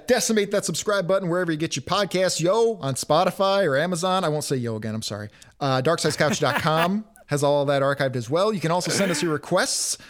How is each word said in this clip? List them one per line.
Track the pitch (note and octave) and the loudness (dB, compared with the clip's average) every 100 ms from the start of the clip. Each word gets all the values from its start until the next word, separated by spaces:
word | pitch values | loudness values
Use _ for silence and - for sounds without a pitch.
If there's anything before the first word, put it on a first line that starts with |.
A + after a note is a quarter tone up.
| - | 2
decimate | A#3+ - G#3+ G3+ | 2 2 0 2
that | G3+ | 0
subscribe | - D#3+ - G3+ F3 | -2 -4 -2 0 2
button | F#3+ F#3 | 0 2
wherever | F3 E3+ | 0 0
you | D#3 | -2
get | D#3+ - | -2 -4
your | |
podcasts, | - F#3 G3+ F3+ F#3 - | -2 0 0 0 0 0
yo, | E3 A3 A3+ G#3 | 2 2 2 0
on | C3+ | -4
Spotify | C3 - D3+ F#3 - G3 G3 F3+ | -4 2 2 2 2 2 2 2
or | C3+ | 2
Amazon. | F3 F3 F#3 F#3 | 0 -2 0 0
I | E3+ | 0
won't | D3+ | -2
say | C#3+ C3+ | -2 -4
yo | A#2+ A2 | -4 -6
again, | A2 | -6
I'm | A2 | -6
sorry. | - G#2 G#2 - - - | -6 -8 -12 -16 -20 -6
Uh, | C#3 C3 | -2 0
dark | C3+ E3 | 2 0
sides | D#3+ - | 0 0
couch | D3+ - | 0 2
dot | C3+ - | 0 0
com | D#3+ D#3+ F3 G3+ - - | 0 2 0 -2 -6 -16
<laughs> | - | -6
has | C#3+ | 0
all | C#3+ C#3+ C#3+ | 2 2 2
that | C#3 | 2
archived | C#3 C#3 C3+ B2+ | 2 0 -2 -2
as | A2+ | -2
well. | D#3+ G3+ | 0 0
You | G#3 | 0
can | D#3+ | 0
also | F3+ E3+ | -2 0
send | D3+ G3 | -2 0
us | D3+ | 0
your | E3+ | -2
requests. | D3 - F3+ C4 - - - | -2 0 0 0 -2 -4 -6